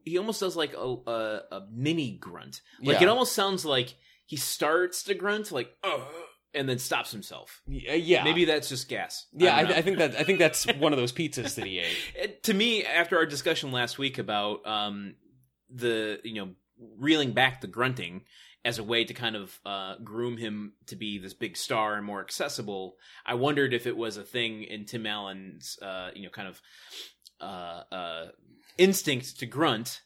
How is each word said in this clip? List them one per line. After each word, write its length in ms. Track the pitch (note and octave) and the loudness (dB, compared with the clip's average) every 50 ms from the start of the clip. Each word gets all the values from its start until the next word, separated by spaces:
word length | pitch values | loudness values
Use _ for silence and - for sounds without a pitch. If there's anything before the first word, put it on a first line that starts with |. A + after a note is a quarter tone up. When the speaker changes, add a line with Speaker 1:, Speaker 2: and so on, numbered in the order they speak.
| _ | _
Speaker 1:
he 140 | D#3+ E3 F3+ | -2 -2 0
almost 240 | G3+ A3 G#3+ - | 0 0 -2 -2
does, 160 | G3+ F#3 E3+ E3+ | -2 -2 0 0
like, 160 | D#3 C#3+ - | -2 -2 -2
a, 60 | - G#2 B2+ B2+ B2 - - | -4 -4 -4 -4 -4 -4 -4
a, 340 | A#2 A2+ A2+ A2 G#2+ G2+ - - | -2 -2 -2 -2 -4 -6 -6 -10
a 100 | - G2 G2 G2+ | -12 -12 -12 -10
mini 460 | A2 A#2 C3 D3+ E3 E3 D3 A#2+ G2 F2 | -6 -2 0 0 2 2 0 -2 -6 -8
grunt. 400 | - F#2 F2 E2 - - - - - _ - - | -12 -14 -14 -14 -14 -16 -16 -18 -20 _ -16 -4
Like, 160 | B2+ C#3 C#3+ G2+ | 0 2 6 8
Speaker 2:
Yeah. 40 | F3 | 8
Speaker 1:
it 60 | F#3+ | 8
almost 220 | A3 B3+ B3+ - | 8 6 4 2
sounds 320 | - - G3 G3 F#3+ F3+ - | 2 2 2 2 0 0 0
like 320 | D#3 C#3 B2+ B2 B2+ - - _ _ _ _ _ | 2 2 2 2 0 -6 -14 _ _ _ _ _
he 100 | - D#3 | -10 -6
starts 680 | C#3 - - - - E3 D3 D#3+ F3 F3+ F3 F3+ - - | -4 -4 -4 -2 0 2 4 4 4 2 2 0 -4 -4
to 100 | F#3+ G3+ | -4 -4
grunt, 360 | F3 E3+ G#3 G#3 G#3+ G#3 G#3 | -2 0 0 0 -2 -2 -4
like, 180 | E3 C3 A#2 - - _ - | -4 -4 -4 -6 -8 _ -4
"Ugh," 180 | F#3+ D#3+ C3+ A#2+ C#3 D#3 E3+ E3+ - - _ _ _ - | -2 -2 -2 -4 -8 -12 -14 -16 -16 -18 _ _ _ -4
and 120 | D3 C3+ C3+ | -2 0 0
then 80 | B2+ B2+ | 0 0
stops 320 | - - D#3+ B2+ A#2 - | 0 -2 -2 -2 -2 -4
himself. 500 | - G#2+ F#2 - - C2 - - - - _ - | -8 -10 -12 -12 -14 -14 -16 -18 -20 -16 _ -8
Speaker 2:
Y-, 160 | - A2 - - | -8 -6 -4 0
uh, 40 | C#3+ | 0
yeah. 300 | E3+ E3+ D#3+ F3+ B2+ - | 0 4 6 6 6 6
Speaker 1:
Maybe 220 | D3+ D#3+ F3 F3 | 4 4 4 4
that's 240 | D#3 D#3 D3 - - | 4 4 2 0 -2
just 180 | C3+ B2 - - | -4 -6 -6 -4
gas. 360 | B2 G#2 F2 - - - - - - | -4 -6 -4 -6 -8 -12 -14 -12 2
Speaker 2:
Yeah, 220 | C#3+ F3 F3+ D3 | 6 8 8 8
Speaker 1:
I 60 | D3 D#3 | 8 6
don't 20 | |
Speaker 2:
I, 80 | - E3 | 6 4
Speaker 1:
know. 40 | D#3 | 4
Speaker 2:
I 40 | |
think 160 | D#3+ F#3 G3 E3 | 4 4 4 4
that, 160 | E3 C#3+ A2 | 4 4 4
I 80 | A2+ D3 | 2 2
think 140 | D3+ G3 F3+ | 2 6 6
that's 260 | E3+ D#3 - - - | 6 6 6 4 2
Speaker 1:
<laughs> 120 | A#3 A3+ C#3 | 0 2 4
Speaker 2:
one 160 | D3 D#3 D3 | 4 4 4
of 60 | C3 | 4
those 120 | A#2+ B2 | 2 0
pizzas 440 | B2+ - E3 D3 - - A2+ - - | 0 -2 -4 -4 -4 -4 -6 -6 -6
that 100 | - G#2 | -6 -6
he 140 | G2 F#2 F2+ | -4 -4 -2
ate. 160 | F2 E2+ E2 - - - - | -2 -2 -2 -4 -6 -8 -6
Speaker 1:
It, 280 | - F#3 G#3 - - - | -6 -6 -6 -6 -4 0
to 100 | - G#3 | 2 4
me, 320 | F#3+ A3 A#3+ A3+ G#3+ - | 4 4 4 2 2 0
after 320 | G#2+ C#3 E3+ A3+ - F#3+ E3+ | 2 2 2 2 4 4 4
our 80 | D#3+ | 4
discussion 460 | D#3 D3 C3 - F3 D#3+ - - C#3 | 2 0 -2 0 0 0 0 0 -2
last 260 | B2+ B2 B2 A#2 - - | 0 0 0 0 -2 -2
week 180 | C#3 C3+ - - | -2 -2 -2 -2
about, 460 | G#2 G2 G#2+ G#2 G#2 G#2 G#2 - - G#2+ | -4 -2 0 0 0 0 -2 -4 -4 -4
um, 480 | G#2+ G#2 G#2 G#2 G2+ G2+ G2+ G2 - - _ _ _ _ _ _ _ _ _ _ C3 | -2 -2 -2 -2 -4 -6 -8 -10 -12 -14 _ _ _ _ _ _ _ _ _ _ -8
the, 460 | B2 A#2+ A#2+ A2+ A2 A2 G#2+ G#2 - - | -2 0 0 2 2 0 -2 -4 -6 -8
you 100 | A#2 A2+ | -8 -8
know, 140 | G#2+ G2 F#2 F2+ - _ _ _ _ A#2 A2 A2 G2+ | -6 -8 -8 -10 -16 _ _ _ _ -20 -20 -12 -4
reeling 340 | C3 D3 D#3+ D#3 C#3+ B2+ G#2 | 2 4 4 4 4 2 4
back 280 | A#2+ C3 C3 B2+ - | 4 4 4 2 -2
the 60 | - G2 | -8 -8
grunting 540 | F2+ A2+ B2 C3 B2+ B2+ F#2 F2 F2 F#2+ - _ - - - - - _ - | -2 0 0 2 0 -2 -6 -8 -8 -12 -14 _ -20 -20 -20 -20 -18 _ -4
as 120 | A#2+ A#2+ A2+ | -4 -2 -2
a 40 | G#2+ | -2
way 200 | G#2 A#2 A#2 A2+ | 0 2 2 2
to 100 | G#2+ A#2 | 2 -2
kind 200 | A#2+ B2 A2+ A2 | -4 -4 -4 -4
of, 240 | G#2 G2 F#2 - - _ | -4 -8 -10 -14 -14 _
uh, 300 | G2+ G2+ G2 F#2+ F#2+ F#2+ - A#2 | -8 -6 -6 -6 -8 -10 -12 -14
groom 340 | G#2+ G#2+ A2+ A#2+ B2 A#2+ A2+ | -10 -6 -4 -4 -4 -4 -4
him 360 | A2+ A2 G#2+ G#2+ G#2 G#2 - _ _ - | -6 -6 -6 -6 -8 -10 -14 _ _ -18
to 80 | A2 | -12
be 220 | F#2 G#2+ G#2+ G#2 G2 | -8 -6 -6 -6 -6
this 140 | F2+ G2 F#2 | -8 -12 -10
big 240 | - A2+ G#2 F2 - | -8 -8 -8 -6 -8
star 380 | - - B2+ A2+ A2 G#2+ G#2 | -4 -2 0 0 2 2 0
and 100 | G#2 G#2 | -2 -4
more 160 | G#2 G2+ G2 | -4 -6 -6
accessible, 760 | F#2 - - - E3 C#3+ - - A2 G#2 G2+ F#2+ F#2+ F2+ - _ - - - - - | -8 -8 -6 -4 -4 -4 -4 -6 -6 -6 -6 -6 -8 -8 -12 _ -20 -20 -20 -12 -6
I 80 | - B2 | -4 -2
wondered 400 | A#2+ B2+ C#3+ D3 C#3+ C#3 C3 B2 | 2 2 2 4 4 4 4 2
if 120 | A#2 - B2+ | 0 0 -2
it 100 | - G#2 | -2 -2
was 200 | A2+ A2+ G2+ G#2 | -2 -4 -4 -8
a 60 | G2 | -10
thing 400 | - - B2 A#2 A2+ A2 G#2+ G#2+ | -6 -4 -2 -2 -2 -4 -6 -10
in 220 | - - G#2+ G#2 | -12 -12 -12 -10
Tim 200 | G#2 - A#2 A2 G#2+ | -8 -8 -6 -4 -4
Allen's, 680 | G#2 G#2 G2+ G2 F#2+ F#2+ F#2+ F#2+ D2+ E2 - - - - | -4 -4 -6 -8 -10 -10 -12 -14 -16 -14 -14 -14 -14 -12
uh, 300 | G2+ G2 F#2 F#2 F#2 F2+ - | -10 -8 -8 -8 -8 -10 -12
you 60 | F#2+ G2+ | -12 -14
know, 60 | F2 | -12
kind 180 | - - G2+ F#2+ | -12 -10 -10 -12
of, 140 | F2+ - _ _ - - - - - - - - - _ _ - - _ | -12 -14 _ _ -20 -20 -20 -18 -18 -16 -16 -18 -20 _ _ -20 -18 _
uh, 420 | - F#2+ G2 F2+ F2 E2+ E2+ F2 - - | -12 -10 -10 -10 -10 -10 -10 -12 -12 -10
uh, 360 | F#2+ F#2 F2 E2+ E2 D#2+ E2 - - _ _ _ - _ _ - - - | -8 -8 -6 -6 -8 -8 -10 -12 -16 _ _ _ -20 _ _ -10 4 6
instinct 640 | F3+ F#3+ G3 F#3 - D#3 C#3 A#2+ B2 - - - | 6 6 6 4 0 0 -2 -2 -4 -8 -10 -10
to 60 | - A#2 | -12 -8
grunt. 540 | A2+ C3+ E3 D#3 A#2+ G#2 A#2+ - - - - | -2 0 2 2 2 0 -2 -6 -10 -12 -16